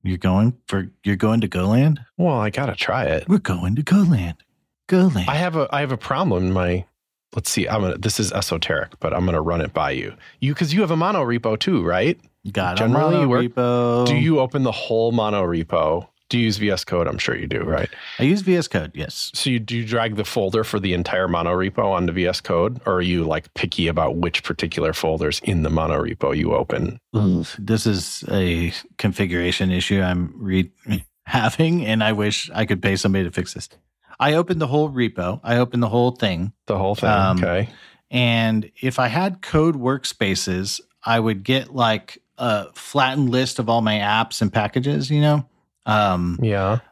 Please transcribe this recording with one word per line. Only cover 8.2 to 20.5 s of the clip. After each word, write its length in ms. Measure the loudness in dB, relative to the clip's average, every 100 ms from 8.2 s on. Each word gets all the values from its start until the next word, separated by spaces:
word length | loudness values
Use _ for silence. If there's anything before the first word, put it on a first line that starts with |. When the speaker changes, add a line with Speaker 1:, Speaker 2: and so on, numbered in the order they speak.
| -2
Speaker 2:
esoteric, 600 | -2 -4 -4 -2 -4 -4 -6
but 120 | -4
I'm 120 | 0 0
gonna 160 | 0
run 180 | 0 -2
it 120 | -2
by 180 | -2 -2
you. 240 | -4 -8 -14 -20 _
You, 160 | -4 -2
'cause 180 | 0
you 60 | 2
have 100 | 2
a 60 | 0
mono 260 | 0 0 0
repo 340 | 0 -2 -2
too, 240 | 0 0
right? 340 | 2 2 0 -2 _ _ -6
Speaker 1:
Got 260 | -2 -2 0
Speaker 2:
Generally, 260 | 2 4
Speaker 1:
a 60 | 4
mono 120 | 4
Speaker 2:
you 60 | 4
work, 160 | 2 0
Speaker 1:
repo. 520 | 0 2 2 2 2 2
Speaker 2:
do 80 | 4
you 240 | 4 2
open 240 | 2 0
the 80 | -2
whole 400 | -2 -2 0 2
mono 320 | 2 0 0
repo? 640 | 0 -2 0 0 2 0 -4 _ _
Do 80 | 0
you 60 |
use 140 | 0 0
V 120 | -2
S 120 | -2
Code? 240 | -2 -2 0
I'm 100 | -2
sure 200 | -4 -4
you 100 | -4
do, 140 | -4
right? 280 | -2 -2 -4 -10 -14 0
Speaker 1:
I 40 |
use 180 | 2 2
V 160 | 2 0
S 100 | 0
Code, 240 | -4 -4
yes. 380 | -10 -10 -8 -8
Speaker 2:
So 160 | -4 -2
you, 100 | -2
do 160 | -2 -6
you 80 | -2
drag 320 | -2 -2 -2
the 80 | -2
folder 400 | -2 0